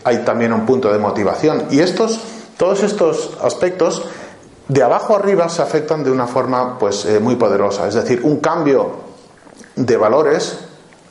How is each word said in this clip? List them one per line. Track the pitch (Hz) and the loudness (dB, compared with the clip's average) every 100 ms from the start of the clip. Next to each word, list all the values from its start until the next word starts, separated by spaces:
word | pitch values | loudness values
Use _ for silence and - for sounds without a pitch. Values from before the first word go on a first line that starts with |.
| 127 | -2
hay | 120 | 0
también | 127 113 117 | 0 0 0
un | 110 110 | 0 0
punto | 127 107 | 2 2
de | 104 | 0
motivación. | 104 107 95 - 151 135 - | 0 0 -2 0 0 0 0
Y | 139 | 2
estos, | 180 - 220 - - - - - | 2 0 -2 -4 -8 -16 -18 -2
todos | 175 202 | 0 2
estos | 202 - 170 - - - | 0 0 0 0 -6 -4
aspectos, | 123 - 180 180 170 - - - - - - - - | -4 -2 -4 0 -2 -2 -8 -14 -18 -20 -20 -14 -2
de | 139 | 2
abajo | 120 180 - 202 | 4 2 2 2
arriba, | 202 185 170 | 2 2 0
se | 165 | -2
afectan | 147 156 147 156 131 | -2 -2 -2 -2 0
de | |
una | 131 120 | 0 0
forma, | 131 127 127 127 - | -2 0 0 -2 -2
pues, | 101 101 | -2 -2
eh, | - 107 | 0 2
muy | 117 123 | 2 2
poderosa. | 107 98 98 98 90 | 2 2 0 0 -2
Es | 107 | -2
decir, | 85 123 | 0 0
un | 151 147 | 2 0
cambio | 160 170 147 131 - - - - - - - - - - | 0 0 2 2 0 -6 -16 -20 -20 -20 -20 -20 -12 -4
de | 123 113 | 0 2
valores | 107 135 151 156 - - - - - - _ | 4 4 4 0 -2 -10 -16 -20 -20 -20 _